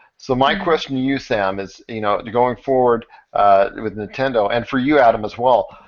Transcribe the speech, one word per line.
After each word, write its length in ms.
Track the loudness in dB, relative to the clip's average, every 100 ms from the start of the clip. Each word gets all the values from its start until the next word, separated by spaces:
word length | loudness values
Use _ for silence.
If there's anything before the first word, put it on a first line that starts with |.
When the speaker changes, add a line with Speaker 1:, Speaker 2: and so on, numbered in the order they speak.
| _ _
Speaker 1:
So 180 | -4 0
my 200 | 0 0
Speaker 2:
Mm-hmm. 80 |
Speaker 1:
question 320 | -2 -2 -2 -4
to 60 |
you, 160 | -2 -4
Sam, 420 | -2 -2 -2 -4
is, 220 | -10 -14 -14
you 140 | -6
know, 200 | -2 -2
going 360 | -2 -2 0 -2
forward, 480 | -2 2 2 0 -4 -20 _
uh, 380 | 0 4 4 2 -2
with 140 | -10 -8
Nintendo, 540 | -12 -4 -2 0 0
and 160 | -2 -2
for 120 | -4
you, 200 | 2 4
Adam, 240 | 4 2
as 140 | -4 -2
well, 320 | 2 2 0 -10